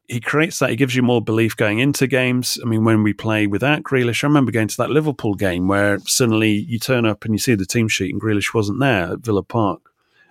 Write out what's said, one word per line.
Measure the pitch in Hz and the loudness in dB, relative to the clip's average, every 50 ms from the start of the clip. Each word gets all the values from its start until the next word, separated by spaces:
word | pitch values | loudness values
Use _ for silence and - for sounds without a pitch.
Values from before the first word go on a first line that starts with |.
| _ - | _ -8
He | 120 117 | -8 -6
creates | - - - 147 160 165 - - | -4 -2 0 0 0 -2 -2 -2
that. | 139 - | -2 -2
He | 120 | 0
gives | 110 139 123 123 | 0 0 0 2
you | 131 123 | 2 2
more | 120 123 117 | 2 2 2
belief | 107 120 110 113 113 107 - | 0 0 0 2 2 0 0
going | - 113 104 104 113 | 0 0 2 2 2
into | 131 147 139 - 135 | 2 0 2 0 0
games. | 123 135 127 127 123 123 127 123 - - - | 0 2 2 2 0 0 -2 -2 -4 -6 -4
I | - | -2
mean, | 117 113 110 110 | -2 0 2 4
when | 113 113 107 | 4 4 4
we | 107 107 98 | 4 2 0
play | - - 110 110 107 107 | -2 -2 -2 0 0 0
without | 101 101 92 120 143 151 - - | 0 0 0 0 0 0 0 -2
Grealish, | - 139 127 120 120 113 - - | -2 -2 0 0 0 -2 -2 0
I | |
remember | 147 151 143 127 113 | 2 2 2 2 2
going | 113 113 110 | 2 0 0
to | 101 - | 0 -2
that | - 117 - | -2 -2 0
Liverpool | - 156 151 151 135 - - 107 98 | 0 0 0 0 -2 -2 -2 -4 -2
game | 95 101 92 87 87 90 95 | 0 0 0 0 0 0 0
where | 98 101 101 101 101 - | 2 2 2 2 0 -2
suddenly | - - - - 127 113 110 107 110 110 | -2 -2 0 0 2 2 2 2 2 2
you | 104 104 107 - 117 110 | 2 0 -2 -4 -6 -4
turn | - 135 131 120 117 | -2 -2 0 2 2
up | 110 101 - - | 0 -2 -2 -2
and | 110 107 | -2 -2
you | 98 | 0
see | - 135 117 | 0 0 0
the | 95 92 | 0 0
team | - - 120 110 | -2 -2 0 0
sheet | 107 - - 98 - | 0 0 -2 -2 -4
and | - 98 | -4 -4
Grealish | 107 110 104 101 - - - | -2 -2 -2 -2 -2 -2 0
wasn't | 113 104 101 98 - | 0 0 0 0 0
there | 139 135 117 95 85 87 95 | 0 2 2 0 0 -2 -6
at | - | -6
Villa | - 113 101 95 87 | -4 -2 -2 -2 -2
Park. | - - 117 107 95 82 - _ _ _ _ _ _ _ _ _ _ | -2 0 0 0 0 -2 -4 _ _ _ _ _ _ _ _ _ _